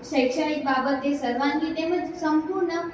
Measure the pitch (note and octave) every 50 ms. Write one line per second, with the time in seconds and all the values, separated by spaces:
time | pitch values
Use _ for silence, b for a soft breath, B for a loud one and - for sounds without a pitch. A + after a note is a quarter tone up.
0 | - - D#4 C#4 B3 B3+ - D#4+ D#4 D4+ D4+ D4 C4 C4+ C4+ B3+ B3+ C#4 C#4 C4
1 | - C#4+ C#4+ - - A#3+ A#3+ A#3+ C4+ C#4+ D4+ D#4 D#4 D#4 - - E4 E4 F4+ F4
2 | - - - - E4 D#4 D#4 D#4 D#4 - F#4 F#4+ F4 E4+ E4 E4+ E4+ -